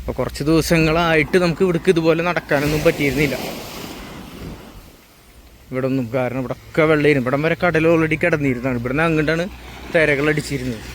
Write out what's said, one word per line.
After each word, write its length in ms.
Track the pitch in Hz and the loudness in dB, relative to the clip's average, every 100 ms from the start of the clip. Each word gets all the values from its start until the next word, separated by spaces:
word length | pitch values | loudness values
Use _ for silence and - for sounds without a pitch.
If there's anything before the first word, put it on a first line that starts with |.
അപ്പോൾ 140 | - 123 | -8 -4
കുറച്ച് 240 | 120 - 147 | -6 -4 0
ദിവസങ്ങളായിട്ട് 880 | 160 - 165 160 160 170 160 143 185 | 0 2 2 2 2 2 2 2 2
നമുക്ക് 180 | 175 156 190 | 2 0 0
ഇവിടേക്ക് 240 | 170 - | 2 2
ഇതുപോലെ 280 | 165 160 160 170 | 2 2 2 0
നടക്കാനൊന്നും 540 | 165 - 147 147 156 | -4 -2 0 0 2
പറ്റിയിരുന്നില്ല 520 | 170 160 143 131 147 127 - - - - - - - - - - 90 - - - - - - - - - - - - | 0 2 0 2 0 -2 -8 -10 -12 -14 -14 -16 -16 -16 -18 -16 -14 -16 -18 -20 -20 -20 -20 -20 -20 -20 -20 -20 -10
ഇവിടെ 160 | 127 131 | -4 -2
ഒന്നും. 140 | 135 117 127 | -2 -2 -2
കാരണം 240 | 127 123 | -2 -4
ഇവിടെയൊക്കെ 400 | 123 - - - 156 | -6 -8 -4 2 4
വെള്ളമായിരുന്നു, 340 | 156 147 143 123 | 4 4 4 2
ഇവിടം 160 | 139 156 | 0 0
വരെ 100 | 165 | 0
കടൽ 240 | 180 160 160 | 0 2 4
already 240 | 165 160 160 | 4 2 0
കിടന്നിരുന്നതാണ്. 540 | 175 160 143 120 131 123 | 0 2 0 -2 -2 -2
ഇവിടുന്ന് 220 | 120 139 165 | -2 0 2
അങ്ങോട്ടാണ് 380 | 156 151 165 185 - - - - | 2 0 0 -4 -8 -18 -16 -2
തിരകൾ 340 | 170 151 139 151 | 2 2 2 2
അടിച്ചിരുന്നത്. 520 | 151 - 139 127 110 - | 0 -2 -6 -4 -6 -10